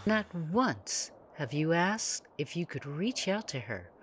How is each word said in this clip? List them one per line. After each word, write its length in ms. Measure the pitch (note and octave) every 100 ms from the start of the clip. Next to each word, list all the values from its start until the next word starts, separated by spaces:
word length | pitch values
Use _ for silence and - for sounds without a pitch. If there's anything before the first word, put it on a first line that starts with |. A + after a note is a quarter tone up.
Not 300 | - G#3+ G#3
once 760 | E3+ D#3 F#3+ B3+ A#2+ - - - - -
have 200 | - C#3+
you 200 | C#3+ D#3+
asked 540 | E3+ F3+ G#3+ - - - -
if 180 | D3 E3+
you 100 | E3+
could 180 | C3
reach 440 | C#3+ C#3+ G#3 B3 -
out 180 | G3+ G#3+
to 120 | C3+
her. 320 | A2+ G#2 F#2 -